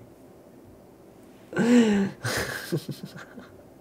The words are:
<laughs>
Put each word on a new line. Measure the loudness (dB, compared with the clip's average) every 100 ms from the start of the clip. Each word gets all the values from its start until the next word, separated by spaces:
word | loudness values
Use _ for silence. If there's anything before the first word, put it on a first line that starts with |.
| -6 -20 -20 -20 -20 -20 -20 -20 -20 -20 -20 -20 -20 -20 -10
<laughs> | -2 4 6 6 4 0 -4 -6 -4 -6 -8 -6 -6 -6 -12 -14 -16 -20 -20 -20 -20 -20 -16